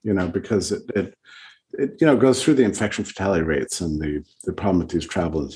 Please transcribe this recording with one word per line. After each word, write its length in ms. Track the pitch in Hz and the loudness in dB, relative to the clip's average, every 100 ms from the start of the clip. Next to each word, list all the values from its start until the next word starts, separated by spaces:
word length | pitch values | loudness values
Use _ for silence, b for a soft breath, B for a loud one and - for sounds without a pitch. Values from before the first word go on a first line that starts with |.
you 100 | 110 | -2
know, 140 | 98 90 | 0 0
because 440 | 95 - 104 87 | -4 0 -2 0
it, 100 | 101 - 101 | -4 -4 -4
it, 180 | - - B B B B _ | -4 -8 B B B B _
it, 240 | - 143 - | -4 -4 2
you 60 | 160 | 4
know, 80 | 123 | 6
goes 260 | 135 123 | 4 4
through 120 | - 135 | 4 4
the 80 | |
infection 400 | 110 92 107 - | 4 0 -2 -4
fatality 400 | 104 - 98 90 | -6 -4 0 0
rates 380 | 80 73 65 - | 0 -2 -4 -4
and 200 | 85 76 | -4 -4
the, 220 | 76 73 76 - - | -4 -6 -8 -12 -10
the 80 | |
problem 260 | 87 104 90 | -4 0 0
with 100 | 80 | 0
these 160 | 87 - | -4 -4
travel 420 | 95 82 78 67 | -4 -2 -4 -6